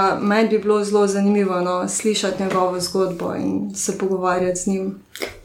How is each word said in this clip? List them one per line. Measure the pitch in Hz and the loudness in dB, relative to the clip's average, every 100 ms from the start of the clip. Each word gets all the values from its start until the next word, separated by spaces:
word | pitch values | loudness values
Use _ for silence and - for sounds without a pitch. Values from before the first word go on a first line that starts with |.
| 196 - | 2 2
meni | 202 214 220 | 2 2 2
bi | 208 | 2
bilo | 208 214 | 2 2
zelo | 202 208 | 2 2
zanimivo, | 202 196 202 208 190 180 | 2 2 2 4 2 0
no, | 180 180 196 | 0 0 -2
slišati | - 214 208 196 190 | -2 0 0 0 -2
njegovo | 190 190 185 180 | 0 2 0 0
zgodbo | 175 190 185 175 180 | -2 0 0 -2 -4
in | 185 190 - 202 | -4 -2 -2 -4
se | - - | -4 -4
pogovarjati | 190 190 185 180 185 180 180 | -2 -2 0 0 0 0 -2
z | 202 | -2
njim. | 190 190 196 - - - - | -2 -4 -8 -14 -12 -12 -12